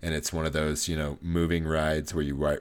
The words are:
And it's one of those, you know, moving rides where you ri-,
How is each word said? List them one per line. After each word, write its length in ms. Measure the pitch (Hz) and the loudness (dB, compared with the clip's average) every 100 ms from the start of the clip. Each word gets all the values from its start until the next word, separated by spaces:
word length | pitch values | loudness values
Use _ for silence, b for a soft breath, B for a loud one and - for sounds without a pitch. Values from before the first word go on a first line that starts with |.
And 140 | 85 76 | -4 -2
it's 180 | - | -2
one 140 | 82 80 | -2 0
of 60 | |
those, 340 | 76 78 73 - | 0 0 0 -2
you 100 | 80 | -2
know, 220 | 73 69 | -2 -4
moving 420 | 85 85 85 85 80 | -2 2 2 2 2
rides 460 | 78 78 78 71 | 2 2 0 -2
where 120 | 82 | -2
you 100 | 71 69 | -2 0
ri-, 220 | 73 73 | 0 0